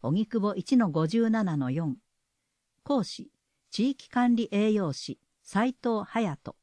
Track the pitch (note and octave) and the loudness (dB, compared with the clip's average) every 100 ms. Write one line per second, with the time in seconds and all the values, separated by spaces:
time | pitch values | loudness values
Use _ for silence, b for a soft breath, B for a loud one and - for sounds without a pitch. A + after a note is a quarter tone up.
0 | A#2 E3+ A3 A3+ G3+ F#3 - B3+ G#3+ D#3 | 0 -2 0 -2 -2 -4 2 2 4 2
1 | D#3+ A3 A3+ A3 G3 D3+ C3 C#3 E3 B2+ | 0 2 2 2 0 0 -2 -2 -2 -6
2 | _ _ _ _ _ _ _ _ - C#4+ | _ _ _ _ _ _ _ _ -2 0
3 | F#3+ - - _ _ _ _ - B3 C4+ | 0 -8 -16 _ _ _ _ -2 -2 -2
4 | - B3 B3 A#3 A3+ G3+ G#3+ G#3+ F3+ C3 | -4 0 2 2 2 2 2 2 0 -4
5 | - C3 _ _ - G3 A#3+ B3+ B3 A3 | -10 -14 _ _ -4 0 0 -2 -2 -2
6 | G3 A3+ G#3+ C#3+ - - | -2 -4 -2 -4 -12 -18